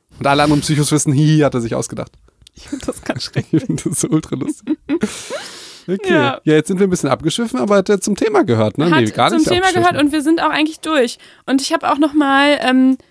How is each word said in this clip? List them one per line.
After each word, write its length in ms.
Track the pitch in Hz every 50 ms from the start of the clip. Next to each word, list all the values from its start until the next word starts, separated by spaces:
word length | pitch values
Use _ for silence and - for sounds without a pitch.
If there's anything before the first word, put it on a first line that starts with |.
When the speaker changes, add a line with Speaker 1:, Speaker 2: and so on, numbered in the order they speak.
| _ _ _ -
Speaker 1:
Und 80 | 123 139
alle 160 | 139 143 147
anderen 180 | 151 151 147
Psychos 300 | 143 - 156 143 147 -
wissen, 200 | 156 147 - 160
hihi, 280 | 135 139 156 151 156 151
hat 160 | 147 131 131
er 60 | 123
sich 120 | 117 110 127
ausgedacht. 380 | 127 120 - - 110 - - _ _ _ _ _ _ _ - _
Speaker 2:
Ich 140 | - - -
find 180 | - 262 - -
das 140 | - - -
ganz 200 | - - 131 -
schrecklich. 400 | - - 151 - - - 156 269
Speaker 1:
<laughs> 0 |
Ich 20 |
find 180 | - 160 139 -
das 160 | 170 170 -
so 80 | - -
ultra 260 | - 156 - - -
lustig. 420 | 131 135 - 294 - - - 311 - _ - 285 349 - - - - - - 480 659 807 - - - - - - - - -
Okay. 220 | 180 202 - 370 349
Speaker 2:
Ja. 280 | 311 294 277 262 - -
Speaker 1:
Ja, 120 | 156 151
jetzt 120 | 156 147 -
sind 120 | 196 180
wir 60 | 202 190
ein 20 |
bisschen 180 | 180 - - 139
abgeschwiffen, 500 | 127 - 143 160 - - 240 226 - 247
aber 160 | 247 202 208 202
hat 100 | 185 -
ja 100 | 208 196
zum 200 | - 208 202 -
Thema 260 | - 440 427 392 285
gehört, 340 | 160 117 110 110 107 - -
ne? 140 | 147 175
Speaker 2:
Hat 80 | 165 -
Speaker 1:
Nee, 120 | 113 107
gar 180 | - - 120 156
Speaker 2:
zum 80 | - 320
Speaker 1:
nicht 100 | 311 -
Speaker 2:
Thema 120 | 359 359 381 381
Speaker 1:
abgeschwiffen. 160 | 349 359 339 359
Speaker 2:
gehört 140 | - 262 294
und 80 | 285
wir 100 | 285 311
sind 200 | 262 311 330 330
auch 80 | 302 311
eigentlich 320 | 285 277 311 311 311 -
durch. 360 | - 302 320 285 233 240 - - - - - _ _
Und 160 | - 254 269
ich 100 | 269 -
hab 120 | 320 330 339
auch 120 | - 302 269
noch 160 | 311 294 294
mal, 440 | 302 285 277 269 269 285 294 294 -
ähm, 360 | - 254 254 262 262 262 262 - - _